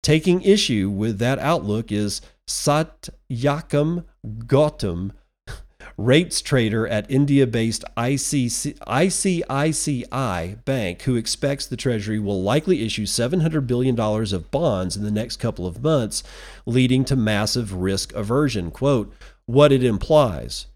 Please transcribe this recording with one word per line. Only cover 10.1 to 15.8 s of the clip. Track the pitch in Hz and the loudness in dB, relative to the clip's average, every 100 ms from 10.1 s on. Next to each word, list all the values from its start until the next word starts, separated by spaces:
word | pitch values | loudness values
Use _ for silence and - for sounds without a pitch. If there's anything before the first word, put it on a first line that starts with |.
I | 127 127 90 85 107 - | -4 -2 -2 -6 -6 -4
Bank, | 135 98 90 | -2 -2 -4
who | - 120 | -2 -2
expects | 110 - 139 139 - | -2 -4 -2 -4 -6
the | 120 | -4
Treasury | 131 113 101 107 | -2 -2 -2 -2
will | 101 101 | 0 0
likely | 95 139 156 180 | 2 0 2 0
issue | 110 - 104 | 0 -4 -4
seven | - 120 180 | -2 0 2
hundred | 160 156 123 | 0 0 0
billion | 123 131 120 | 0 2 2
dollars | 107 107 110 | 0 0 -2
of | 95 - | -4 -2
bonds | 135 165 98 92 98 | -2 0 0 -2 -4
in | 104 | -2
the | |
next | 107 120 - | -2 -4 -4
couple | 117 113 90 | -6 -4 -8
of | 92 | -4